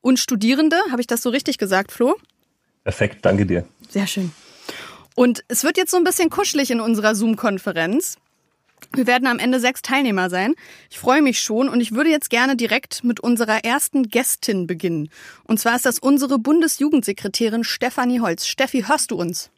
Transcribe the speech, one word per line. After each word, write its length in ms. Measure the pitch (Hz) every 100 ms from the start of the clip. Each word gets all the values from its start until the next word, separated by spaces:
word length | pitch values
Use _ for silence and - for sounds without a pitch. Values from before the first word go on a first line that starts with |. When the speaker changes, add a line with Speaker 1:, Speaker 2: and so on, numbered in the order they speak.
Speaker 1:
und 200 | 247 254
Studierende. 560 | - 240 220 262 311 330 392
Habe 80 | 240
ich 80 | 240
das 140 | 233
so 80 | 254
richtig 280 | 247 - 277
gesagt, 320 | 202 190 202
Flo? 240 | - 240 415 _ _ _ _ _ _
Speaker 2:
Perfekt, 400 | - - 101 -
danke 200 | 101 98
dir. 220 | 98 87 87 _ -
Speaker 1:
Sehr 180 | 202 196
schön. 240 | - 180 - - - - - - - - -
Und 260 | 247 226 -
es 160 | 240
wird 120 | 285 370
jetzt 140 | 370
so 60 | 370
ein 80 |
bisschen 260 | 339 359 339
kuschelig 400 | - 403 302 277
in 100 | 240
unserer 360 | 220 226 214 214
Zoom-Konferenz. 1000 | 226 214 233 196 - 165 165 233 - - _ _ _ _ _ _ -
Wir 120 | - 240
werden 220 | 247 254
am 100 | 240
Ende 220 | 247 254
sechs 220 | 240 262
Teilnehmer 480 | - 269 269 196 180
sein. 240 | 180 202 320 - - _
Ich 100 | -
freue 220 | - 269
mich 200 | 285 226
schon 280 | - 214 269
und 140 | 240
ich 100 | 233
würde 140 | 226 311
jetzt 220 | 302 -
gerne 260 | 233 262 262
direkt 480 | 233 226 - -
mit 160 | 240 240
unserer 420 | 233 240 226 214
ersten 440 | 226 262 - 277 240
Gästin 580 | 226 - - - 196 170
beginnen. 440 | 170 185 165 151 - - -
Und 160 | _ 226
zwar 160 | 233 240
ist 80 |
das 140 | 247 226
unsere 400 | 254 277 269 269
Bundesjugendsekretärin 1200 | 226 320 320 - 285 302 - 202 214 - 226 226
Stefanie 580 | 226 - 254 - 247 247
Holz. 260 | 226 165 -
Steffi, 380 | - 262 262 190
hörst 240 | 208 -
du 60 | -
uns? 340 | 170 - -